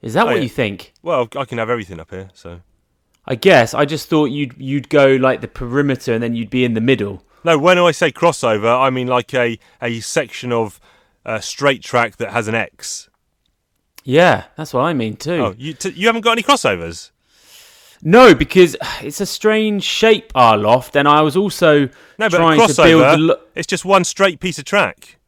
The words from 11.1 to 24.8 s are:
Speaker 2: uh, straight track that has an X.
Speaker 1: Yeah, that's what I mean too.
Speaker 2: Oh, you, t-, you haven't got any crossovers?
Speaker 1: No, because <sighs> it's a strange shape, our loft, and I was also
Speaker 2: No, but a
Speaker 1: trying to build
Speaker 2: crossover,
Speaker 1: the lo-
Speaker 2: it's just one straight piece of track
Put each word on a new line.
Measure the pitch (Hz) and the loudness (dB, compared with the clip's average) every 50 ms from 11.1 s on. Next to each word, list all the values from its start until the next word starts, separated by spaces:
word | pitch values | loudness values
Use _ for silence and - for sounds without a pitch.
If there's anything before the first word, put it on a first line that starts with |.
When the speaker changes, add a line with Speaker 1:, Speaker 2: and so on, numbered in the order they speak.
| _ _ _ | _ _ _
Speaker 2:
uh, | 117 113 110 | -10 -10 -8
straight | - - - - 143 143 139 104 | -8 -12 -10 -2 -2 -2 -2 -2
track | - - - 123 117 113 - | -6 -4 -2 -2 -2 -2 -4
that | _ 117 98 | _ -12 -6
has | 101 117 110 104 | -6 -6 -4 -4
an | 110 | -4
X. | 117 101 - _ _ - - - - - _ _ _ _ _ _ _ _ _ _ _ _ _ _ _ _ _ _ - _ | -4 -6 -6 _ _ -16 -14 -14 -14 -16 _ _ _ _ _ _ _ _ _ _ _ _ _ _ _ _ _ _ -18 _
Speaker 1:
Yeah, | 135 127 151 175 180 131 95 - _ _ | 0 2 4 4 4 2 0 -4 _ _
that's | - 156 - | -16 -14 -6
what | - 123 | -4 -2
I | 135 165 170 | -2 -2 -2
mean | 135 113 110 107 | -4 -4 -6 -8
too. | - - 143 175 170 131 | -10 -8 -6 -4 -4 -4
Speaker 2:
Oh, | 110 92 113 | -4 -6 -8
you, | 127 156 160 | -12 -14 -12
t-, | _ - 190 | _ -10 -10
you | 185 165 190 | -8 -2 -2
haven't | 226 226 226 | -2 -2 0
got | 214 233 | -2 -2
any | 226 233 | -2 -2
crossovers? | 220 - 285 - - 120 101 87 85 82 85 - - - _ _ _ _ _ _ _ _ - - - - _ _ _ _ _ _ | 2 0 0 2 2 -2 -2 -2 -6 -10 -12 -14 -18 -20 _ _ _ _ _ _ _ _ -20 -20 -20 -20 _ _ _ _ _ _
Speaker 1:
No, | - 151 175 240 254 233 160 | -2 4 6 8 8 8 8
because | 120 147 - - 185 180 165 - - - - | 6 2 0 4 4 4 4 4 -6 -10 -10
<sighs> | - - | -10 -10
it's | 135 143 147 - | -12 -12 -8 -8
a | 202 | -8
strange | - - - - 214 214 220 220 214 208 202 - | -8 -8 -4 -2 0 0 0 0 -2 -2 -4 -4
shape, | - - - - 226 214 180 - _ - | -6 -2 2 4 4 4 2 0 _ 0
our | 131 123 113 110 | 4 4 4 4
loft, | 104 104 104 117 131 123 - - | 4 4 2 2 2 0 -2 -2
and | 143 139 | 0 2
I | 147 147 151 | 4 4 4
was | 156 156 135 | 2 2 0
also | 185 208 202 - - 185 160 151 147 143 127 _ _ _ _ _ - | -2 -4 -4 -2 0 2 4 4 4 2 -2 _ _ _ _ _ -4
Speaker 2:
No, | 214 214 | -2 0
but | 170 | 2
a | 180 | 2
Speaker 1:
trying | 165 165 156 151 | 4 4 4 4
to | 233 | 4
build | 208 143 - 160 151 165 160 | 2 4 4 4 6 6 6
Speaker 2:
crossover, | 127 135 | 6 6
Speaker 1:
the | 156 156 | 4 4
lo- | 160 165 - - _ _ _ | 2 0 0 -2 _ _ _
Speaker 2:
it's | 156 160 | -12 -6
just | - 190 170 - | -6 -6 -6 -2
one | 180 196 190 175 | 0 2 2 2
straight | - - - 196 196 170 131 | -2 -2 0 0 0 0 -4
piece | - 185 160 - | -8 -8 -8 -8
of | 139 | -10
track | - - 202 | -4 -2 0